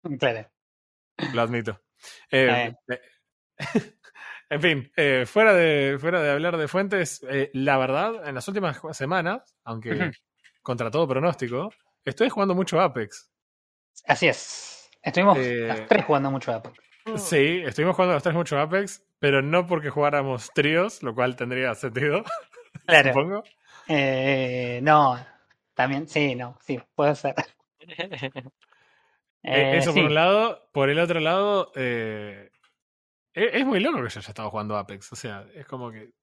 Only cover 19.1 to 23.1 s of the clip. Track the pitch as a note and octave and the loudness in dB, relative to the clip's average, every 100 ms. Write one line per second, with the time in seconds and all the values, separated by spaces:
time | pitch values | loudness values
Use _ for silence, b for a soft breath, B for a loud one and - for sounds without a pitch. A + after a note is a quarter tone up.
19.1 | _ C#3+ C#3 C#3 F3 F3 E3+ D3 D3 D3 | _ 2 2 4 0 2 -2 -2 0 2
20.1 | C#3+ C3+ B2 - - D3 D#3+ G3 - C3 | 2 -2 -6 -4 0 2 2 0 -4 -8
21.1 | A2 B2+ B2+ B2 B2+ C3 A2+ B2+ A#2 D3 | 0 -2 0 -6 -2 -2 -4 -6 -2 -2
22.1 | E3 - E5 - - - - - D#3+ C#3 | -2 -4 -14 -14 -20 -20 -14 6 6 6